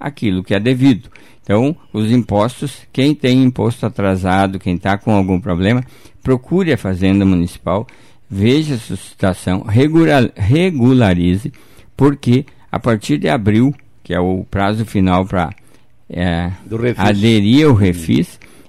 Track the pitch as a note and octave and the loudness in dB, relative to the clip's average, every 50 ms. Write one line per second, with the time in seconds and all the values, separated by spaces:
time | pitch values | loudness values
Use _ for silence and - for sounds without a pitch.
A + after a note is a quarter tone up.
0 | - - - - B2+ G2+ F#2 F#2 F#2+ - G#2 G2 G#2+ B2+ C3+ B2 C3+ C#3 A#2 F2+ | -10 -10 -8 -4 -4 -2 -2 -2 -2 -2 -2 0 0 0 0 2 4 2 2 2
1 | - - - - - - - - - - G2+ A2 B2+ D3 E3 - - - - G#2+ | -4 -16 -20 -20 -20 -20 -20 -16 -4 -2 0 0 0 0 -4 -6 -12 -10 -6 -4
2 | G#2+ G#2+ B2 B2 A2 - G#2 G#2 G#2+ A#2+ - - D3 C#3+ - - - - - C3+ | 0 2 2 0 0 0 0 0 0 -2 -4 -6 -10 -10 -10 -12 -20 -10 -4 0
3 | C3 D3 D3 - - B2+ B2+ C3 C3 B2+ B2 - G#2+ A#2 A#2+ - A#2+ G#2+ - - | 0 0 0 0 0 2 2 4 2 2 0 0 -4 -4 -4 -4 -6 -8 -4 -2
4 | G2 F#2+ F#2+ F#2 F#2+ F#2 F#2 G2 G2 F#2+ F#2+ F#2 - F#2+ F2 F2 - G2 G2+ G2+ | -2 -2 0 0 0 0 2 2 0 0 -2 -6 -4 -4 -4 -2 -2 -2 -4 -2
5 | - - G#2 G2 F#2+ F#2+ F#2 F2+ - G2 F2 E2+ F#2+ G#2 A#2+ B2 B2+ - - - | -2 0 0 0 0 0 -2 -2 -2 -4 -4 0 0 0 0 0 -2 -6 -14 -20
6 | - - - - - B2+ C3 B2+ - - D#3+ F#3+ F#3+ D#3+ B2+ - - G2 F#2+ F2 | -20 -20 -20 -8 -2 -2 -2 -2 -2 -2 -2 0 0 0 -2 -2 -2 -6 -4 -2
7 | F#2+ F#2+ G2 G2+ G2 F#2+ F#2 F2 E2+ F2 - - - E2+ F2+ G#2 A#2+ - - - | 0 2 2 2 4 2 2 2 0 -4 -6 -8 -6 -4 -4 -4 -4 -8 -16 -20
8 | - - - - - - G2+ G2 G#2 A#2+ C3+ D#3 D#3 D3+ C3+ G#2+ - - F#2+ F#2 | -20 -20 -20 -20 -16 -10 -4 0 2 2 2 2 0 -2 -6 -8 -6 -10 -12 -12
9 | - - - - G#2 F#2+ F2+ - - F#2+ F2+ - - G#2 G2+ B2 C#3+ D#3 D#3+ E3 | -12 -16 -8 -4 -2 -2 -2 -2 -4 -4 -4 -4 -4 0 2 2 2 4 4 2
10 | E3 D#3 D3 C3+ A#2 - - - G2+ F#2+ C3+ E3 F#3 F#3+ E3 B2+ A#2 C3 C3 B2+ | 2 4 4 2 2 0 -2 -4 0 0 2 2 0 0 0 2 2 4 4 4
11 | A2+ F#2+ F2+ F2 F2 F2+ F2+ G2+ C3 - - - - - - - - - - - | 4 2 2 2 2 0 0 0 -4 -10 -14 -14 -20 -20 -20 -20 -20 -16 -4 0
12 | C3+ D3 C#3 C#3 - B2 A#2+ C3 C#3+ - - - - - - G#2 - B2 A2+ G#2 | 2 2 2 0 0 0 0 0 -2 -6 -18 -20 -16 -10 -10 -4 -2 -2 -2 -2
13 | - - D3 D3 F#3+ D#3 D3+ B2 G2 G#2 G#2 A2+ B2+ C#3+ C#3 - - - - - | -2 -4 -4 -2 -2 -2 -2 0 0 0 2 2 2 0 -2 -6 -14 -20 -20 -20
14 | - - F2 F2+ F2+ F#2 F#2 F#2+ F2+ - - G2 G2 G2+ G#2+ A2+ A2 - - G2+ | -10 -6 -2 -2 0 -2 -2 -4 -6 -6 -4 -2 -2 -2 -2 -4 -6 -4 -2 0
15 | F#2 F#2 F2+ F#2 F#2 F#2+ G2+ F2+ E2+ D2 - - - - - - - - - - | 2 2 2 0 0 0 -2 -2 -2 -4 -6 -16 -20 -20 -20 -20 -20 -20 -20 -20
16 | - - - E2+ F2+ F2+ E2+ E2+ F2 F2+ F#2+ - - F#2+ A2 A2+ A#2+ B2 A2 A2+ | -20 -14 -8 -4 -4 -2 -2 -2 -4 -6 -8 -10 -12 -12 -8 -4 -4 -4 -2 0
17 | G2+ G#2+ G#2 G2+ G#2+ A2+ A2+ G#2+ G2+ G#2+ B2 D3 D#3 D3 B2 G2+ G2+ F#2 F2 E2+ | 0 0 0 2 2 2 2 2 4 4 4 4 6 4 4 4 2 0 0 -2
18 | D#2+ D#2+ A#2 C#3 F3 - - - - - - - - | -2 -2 0 0 -2 -4 -8 -20 -20 -20 -20 -20 -20